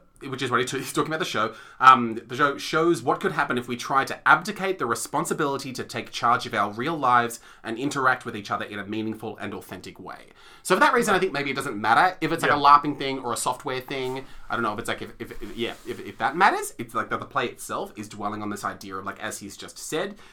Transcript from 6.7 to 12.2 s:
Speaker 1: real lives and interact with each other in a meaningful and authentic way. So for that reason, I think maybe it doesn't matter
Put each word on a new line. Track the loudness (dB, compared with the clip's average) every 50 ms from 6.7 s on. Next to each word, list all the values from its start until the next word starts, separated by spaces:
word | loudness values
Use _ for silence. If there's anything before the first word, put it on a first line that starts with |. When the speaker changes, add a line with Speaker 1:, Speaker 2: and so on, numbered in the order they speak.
Speaker 1:
real | -2 -4 -4 -2 -2 0
lives | 4 4 6 6 4 2 -2 -8 -16 -20 -20 -12 -8
and | -8 -6 -2
interact | -2 -2 0 2 2 2 2 2 -2
with | -8 -8
each | -8 -6 -4
other | -4 -4 -4
in | -6 -8 -8
a | -6
meaningful | -6 -4 -4 -4 -4 -6 -6 -8 -10 -10 -8
and | -8 -8 -8
authentic | -10 -10 -12 -14 -14 -14 -16 -16 -16
way. | -14 -16 -16 -16 -18 -20 -20 -20 -20 -20 -20 -6 -2
So | 2 2
for | 4
that | 4 4 4
reason, | 4 2 4 2
I | 2
think | 2 0 0
maybe | -2 -2 -2
it | -4 -4
doesn't | -4 -6 -4
matter | -2 2 4 6 6 6 4 4 0